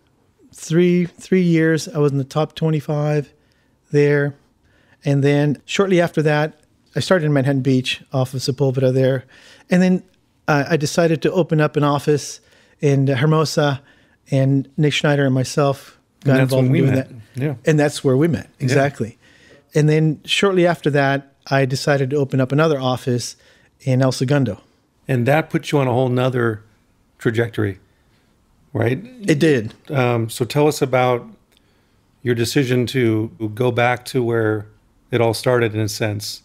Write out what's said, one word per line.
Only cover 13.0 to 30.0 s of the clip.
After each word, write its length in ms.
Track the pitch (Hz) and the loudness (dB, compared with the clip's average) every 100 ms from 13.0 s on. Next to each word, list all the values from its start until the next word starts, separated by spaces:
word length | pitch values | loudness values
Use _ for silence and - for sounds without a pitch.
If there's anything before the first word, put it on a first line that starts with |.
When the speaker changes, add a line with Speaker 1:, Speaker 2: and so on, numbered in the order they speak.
| 135 | 0
Speaker 1:
Hermosa, 720 | 127 156 156 156 - 147 131 - _ _ _ _ | 0 2 2 0 0 0 -2 -8 _ _ _ _
and 360 | 135 135 139 131 - | 0 2 0 -2 -2
Nick 160 | 147 | -2
Schneider 320 | - 156 143 | 0 0 2
and 100 | 139 | 0
myself 640 | 131 123 - 143 135 - - _ _ | 0 -2 -2 -2 -2 -10 -20 _ _
got 80 | 135 | 0
Speaker 2:
And 80 | 131 | 2
that's 120 | 131 | 2
Speaker 1:
involved 100 | 131 | 2
Speaker 2:
when 40 | 127 | 2
Speaker 1:
in 60 | |
Speaker 2:
we 60 | 135 | 2
Speaker 1:
doing 140 | 131 | 2
Speaker 2:
met. 140 | 131 131 | 0 -4
Speaker 1:
that. 320 | 120 - 123 | -12 -16 -8
Speaker 2:
Yeah. 140 | 147 139 | -8 -4
Speaker 1:
And 140 | - 151 | 0 2
that's 240 | 143 - | 0 0
where 140 | 143 131 | 0 2
we 100 | 170 | 2
met. 220 | 127 - - | -2 -8 -6
Speaker 2:
Yeah. 60 | |
Speaker 1:
Exactly. 540 | 131 131 139 - 107 - _ _ _ - _ | -2 0 0 -4 -10 -12 _ _ _ -20 _
And 140 | 156 151 | 0 2
then 320 | 156 156 143 | 2 2 -2
shortly 420 | - - 202 185 175 | -4 -2 0 2 2
after 240 | 165 151 | 0 0
that, 420 | 143 139 139 - _ - | 2 2 0 -6 _ -2
I 180 | 139 | 0
decided 460 | 135 135 - 143 131 | 0 -2 0 0 0
to 60 | 147 | -2
open 240 | 135 135 | 0 0
up 100 | 127 | 0
another 300 | 139 160 139 | 2 2 0
office 560 | 131 127 - 123 - - _ _ _ _ | -2 -2 -2 -4 -6 -14 _ _ _ _
in 220 | 135 127 | -2 0
El 100 | 131 | 0
Segundo. 480 | 127 131 143 123 95 _ _ _ _ - | 0 0 0 0 -6 _ _ _ _ -4
Speaker 2:
And 180 | 131 120 | -2 2
that 220 | 151 156 | 0 0
put 220 | 160 - | -6 -2
you 80 | 147 | 0
on 80 | 131 | 0
a 60 | |
whole 160 | 120 131 | 0 0
nother 540 | 123 127 123 117 107 - _ _ _ _ - | 0 0 0 -2 -4 -12 _ _ _ _ -6
trajectory, 600 | 135 113 117 113 107 92 _ _ _ _ _ _ _ _ _ | -2 0 -2 -4 -6 -6 _ _ _ _ _ _ _ _ _
right? 300 | 113 110 131 233 254 | -4 -2 -4 -8 -6
Speaker 1:
It 180 | 196 151 | -2 0
did. 360 | 160 135 107 - - | 2 0 -2 -12 -6
Speaker 2:
Um, 380 | 139 | -2